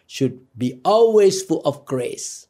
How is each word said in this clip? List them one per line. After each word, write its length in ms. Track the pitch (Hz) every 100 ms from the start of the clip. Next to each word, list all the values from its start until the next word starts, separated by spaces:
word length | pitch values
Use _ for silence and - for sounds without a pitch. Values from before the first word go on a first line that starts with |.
| _
should 320 | - 131 - _ 107
be 220 | 123 -
always 580 | 180 214 226 214 196 190
full 200 | - 160
of 220 | - 135
grace. 640 | - 127 - - - - _